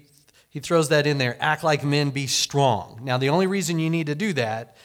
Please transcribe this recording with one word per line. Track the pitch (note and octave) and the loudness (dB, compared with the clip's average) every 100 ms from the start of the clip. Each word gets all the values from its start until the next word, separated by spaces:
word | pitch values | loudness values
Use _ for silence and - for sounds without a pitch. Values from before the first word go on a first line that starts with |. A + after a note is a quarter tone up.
| _ _ _ _ _ | _ _ _ _ _
he | D3 | -12
throws | - E3+ D3+ | 0 2 4
that | D3+ D3 | 4 4
in | C#3 | 2
there. | B2 A#2 | 0 -2
"Act | D3+ D3+ D#3+ | -2 0 0
like | D3+ | 0
men, | D3 C#3+ C#3+ | 0 0 0
be | C3+ C3+ | -2 -2
strong." | - - C#3+ C#3 G#2 F2 A2 | -2 0 2 4 2 -4 -10
Now, | C3 B2+ | -4 0
the | C3+ | 2
only | E3 F#3+ | 2 2
reason | G3 E3 E3 | 0 -2 -2
you | D#3+ | 0
need | E3 D3+ | 0 -2
to | D3 | -2
do | G#3+ | -2
that | D3 A2+ A2 A#2 - | -2 -2 -4 -10 -18